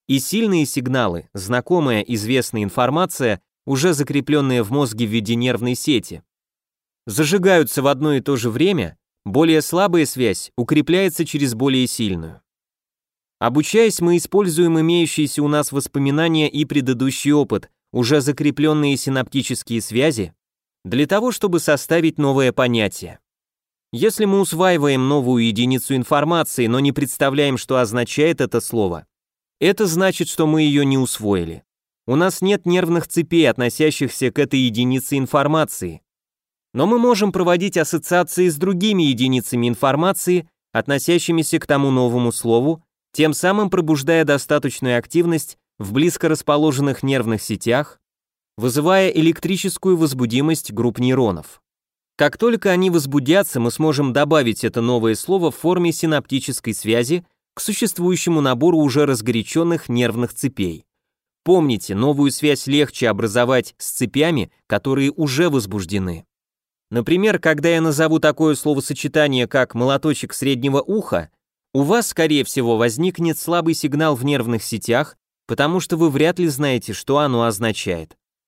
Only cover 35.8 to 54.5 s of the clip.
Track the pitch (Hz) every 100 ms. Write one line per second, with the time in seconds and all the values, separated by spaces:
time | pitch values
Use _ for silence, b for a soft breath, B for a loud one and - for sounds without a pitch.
35.8 | 90 80 _ _ _ _ _ _ _ 117
36.8 | 165 240 240 220 208 185 170 175 190 175
37.8 | 156 165 - 180 175 - 180 147 185 180
38.8 | 214 196 151 120 131 127 - 123 120 117
39.8 | 139 139 175 190 - 180 160 _ _ -
40.8 | - 139 - 170 - 165 156 160 - 143
41.8 | 139 131 123 123 120 - 117 117 139 160
42.8 | _ _ _ - 156 143 180 202 202 190
43.8 | 156 151 135 165 151 143 - 147 139 -
44.8 | 131 120 - 165 170 165 - - _ -
45.8 | 98 113 165 - 165 156 - 147 156 131
46.8 | 139 127 135 135 110 110 - 107 - 123
47.8 | 147 - _ _ _ _ _ - 120 127
48.8 | 151 190 190 - 160 160 175 185 190 -
49.8 | 190 175 160 131 120 123 151 160 - 104
50.8 | 120 113 123 131 117 87 76 - _ _
51.8 | _ _ _ - 147 - 233 226 202 180
52.8 | 185 170 135 143 131 185 196 127 117 -
53.8 | 156 135 143 123 147 156 120